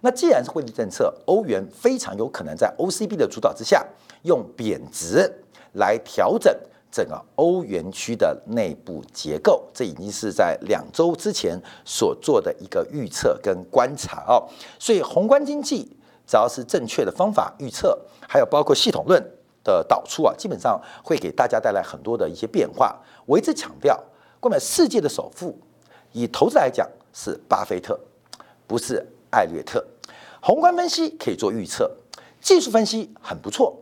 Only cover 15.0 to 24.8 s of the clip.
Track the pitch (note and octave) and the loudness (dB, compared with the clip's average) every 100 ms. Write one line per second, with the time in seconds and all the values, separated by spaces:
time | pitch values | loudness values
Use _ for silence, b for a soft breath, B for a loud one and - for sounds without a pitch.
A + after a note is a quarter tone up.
15 | C3+ - G#3 C#4 C#4 D4 C#4+ A#3+ - - | 2 0 4 4 4 -6 -4 -4 -6 -18
16 | b b _ A2 A#2+ - A#2+ - A#2 - | b b _ 2 2 0 -2 -2 -2 -2
17 | G#2+ - G3 G3+ - - C3+ - - - | -2 2 2 2 -2 -6 -12 -2 0 0
18 | - B B C#3 B2 D3 D3+ C3+ B3 D#3 | -4 B B 2 4 2 4 2 4 0
19 | C#3 E3+ - - _ _ - F#2 E2 - | 0 -2 -4 -18 _ _ 0 0 4 0
20 | - - C#3 - - D#3+ B2+ G#2+ B B | 0 0 0 0 -8 -4 -2 -2 B B
21 | - D#3+ F2 - B2 A2+ A2+ G2 E2+ C#2+ | -4 -2 -2 -6 -2 -2 0 -2 -4 -10
22 | D2 A#2 D#2 - A2+ - G#2 - C3 - | -6 -4 -4 -6 -6 -4 -4 0 -2 -2
23 | b b - D#3 A3 - - - C#3+ - | b b 0 2 2 -6 -8 -2 0 0
24 | - b b b B3 E3 - - | -2 b b b -2 -2 -2 2